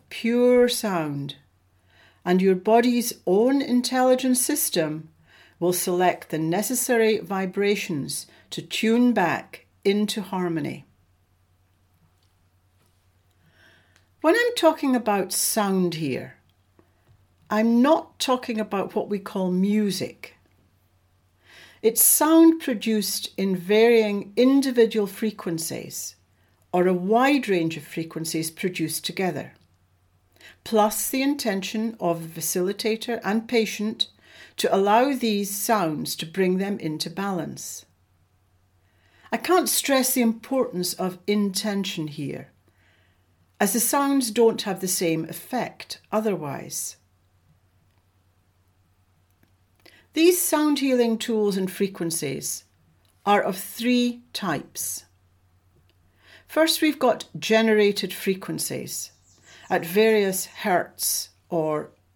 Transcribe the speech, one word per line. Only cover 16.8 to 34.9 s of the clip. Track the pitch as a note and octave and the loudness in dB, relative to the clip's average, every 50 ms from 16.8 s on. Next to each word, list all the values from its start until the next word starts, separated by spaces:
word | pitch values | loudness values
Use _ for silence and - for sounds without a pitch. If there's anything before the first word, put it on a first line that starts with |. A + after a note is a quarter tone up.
| _ _ _ _ _ _ _ _ _ _ _ _ _ - | _ _ _ _ _ _ _ _ _ _ _ _ _ -4
I'm | G#3 G#3+ A3 A#3 A#3 A#3 B3 | 0 2 2 4 4 4 6
not | D4 E4 E4+ - - _ - | 6 4 4 2 -2 _ -6
talking | - C4+ B3+ B3+ - - A3+ G#3+ | -2 0 0 0 -2 -4 -4 -4
about | G#3+ - G#3 G3 - - - | -4 -4 -4 -4 -4 -2 -4
what | A3+ - - | -4 -4 -2
we | G#3 F#3+ | -4 -6
call | F#3+ - - G3 F#3 F#3 | -6 -6 -6 -4 -2 0
music. | F3+ F3+ F#3+ G3+ G#3 G#3+ G#3 G3+ F#3 F#3 B2+ - - _ - - - _ _ _ _ _ _ _ _ _ _ _ _ _ _ _ _ _ _ _ _ _ _ - - - - - - _ - | 0 0 2 2 2 2 0 0 -2 -4 -6 -8 -10 _ -20 -20 -20 _ _ _ _ _ _ _ _ _ _ _ _ _ _ _ _ _ _ _ _ _ _ -20 -20 -20 -20 -20 -8 _ 0
It's | A3 A3+ - - | 0 2 2 2
sound | - - - D4 D4+ E4 E4 E4 E4 E4 E4 | 2 4 4 4 6 8 8 8 8 6 4
produced | - C#4+ B3 G3 - A3+ A3 G#3 G3 - - - - - - | 0 -4 -4 -2 -2 0 0 0 0 -2 -4 -6 -8 -8 -6
in | - F#3+ G3 F#3 | -4 -2 -2 -2
varying | E3+ E3+ F#3 G#3 G#3+ A3+ A#3+ A#3 A3+ A3 G#3 G3+ G3+ - - - | -2 0 2 4 6 6 6 6 6 4 2 0 -4 -6 -4 0
individual | - B3 C4 C#4 C#4 C4+ C4+ A#3+ B3 A3+ G#3+ A3+ A3 G3+ | 4 4 6 6 4 4 2 4 4 4 4 4 0 -2
frequencies, | G3 - - A3+ G#3+ G3+ - - F#3+ E3 D#3+ D#3+ - E3+ - - - - - - - - _ _ _ _ _ _ _ _ _ _ _ - | -2 -4 -4 -4 -4 -4 -4 -6 -6 -6 -4 -6 -6 -8 -10 -10 -12 -12 -12 -12 -12 -14 _ _ _ _ _ _ _ _ _ _ _ 0
or | F3+ F3+ F#3 | 2 2 2
a | F#3 | 2
wide | F3 F3+ G3 A3 A#3 B3+ C#4 D4 C#4 B3 G3+ | 0 0 2 2 4 4 4 4 2 2 0
range | F#3+ F3 E3 D#3+ D#3+ | 0 0 0 0 -2
of | D#3+ C#3 | -6 -10
frequencies | - - F3 D#3+ D#3+ - D#3+ D#3+ D#3+ - D#3+ D#3 - | -10 -8 -8 -8 -6 -8 -8 -6 -6 -4 -4 -6 -6
produced | - - - F#3 F3+ - D#3+ D3+ D#3 - - | -6 -6 -6 -4 -4 -4 -4 -4 -4 -6 -8
together, | - E3+ - F#3+ F3+ D3+ C#3 - - - _ _ _ _ _ _ _ _ _ _ _ _ _ _ _ _ _ - - - _ - | -8 -6 -4 -4 -4 -4 -6 -8 -12 -16 _ _ _ _ _ _ _ _ _ _ _ _ _ _ _ _ _ -20 -20 -20 _ -8
plus | - A3+ G#3+ G#3 G#3+ G#3+ - - - | -2 2 2 2 2 0 -2 -4 -4
the | - C4 C4+ | -2 -2 0
intention | C#4 D4 C#4+ - A#3 F#3+ F#3+ F#3 - - A3 A3 A#3 - - | 0 -2 -2 -2 -2 -2 -4 -4 -6 -4 -4 -4 -6 -6 -4
of | F#3 F3 E3+ E3 E3 D#3+ D#3+ | -2 -2 -2 -2 -6 -12 -12
the | E3 | -8
facilitator | D#3 - - F#3 F3+ F#3+ G#3 - - A3 A3 A3 - - A#3+ - - | -8 -4 -2 -2 -2 -2 -2 -4 -2 -4 -4 -4 -4 -6 -6 -4 -4
and | F#3+ G#3 A3+ A3+ - | -2 -2 -2 -2 -2
patient | B3 A#3 A3 G#3 - - G#3 A3 - - - - _ _ _ - - - - - _ | 0 0 0 0 -2 -4 -6 -4 -4 -6 -6 -8 _ _ _ -20 -20 -20 -20 -14 _
to | - - G3+ - | -2 0 2 2
allow | G3 G3 G3+ | 2 4 4